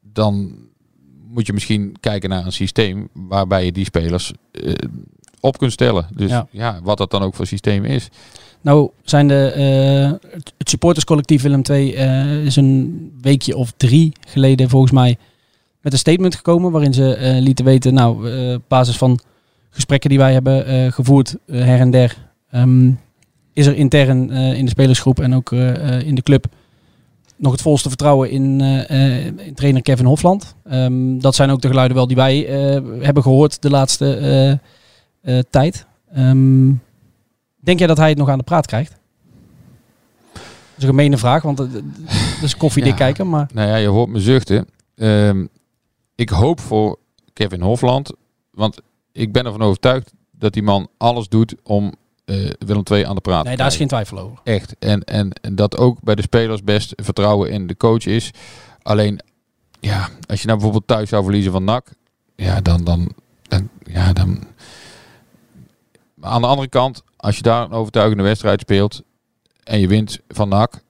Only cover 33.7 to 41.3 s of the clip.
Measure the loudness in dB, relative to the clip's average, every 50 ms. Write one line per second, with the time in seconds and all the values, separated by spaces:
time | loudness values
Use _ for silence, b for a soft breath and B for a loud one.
33.7 | 2 2 2 0 -2 -2 -2 -2 -2 -2 0 0 2 4 4 2 2 0 b b
34.7 | b b b b b b b b b _ _ -2 -2 -2 -2 _ 0 0 0 0
35.7 | -2 -6 -16 _ _ _ _ _ -4 0 2 4 4 4 4 4 6 6 4 4
36.7 | 2 0 _ _ _ _ _ _ _ _ _ _ _ _ _ _ _ _ _ -2
37.7 | 0 2 2 2 4 4 4 2 2 2 0 0 0 -2 -2 -2 -2 -2 -2 -2
38.7 | -4 -6 -6 -6 -10 _ _ _ _ _ _ _ _ _ _ _ _ _ -20 -20
39.7 | _ _ _ _ _ _ _ _ _ _ _ _ _ B B B B B B B
40.7 | B -4 0 0 2 4 4 2 2 2 0 0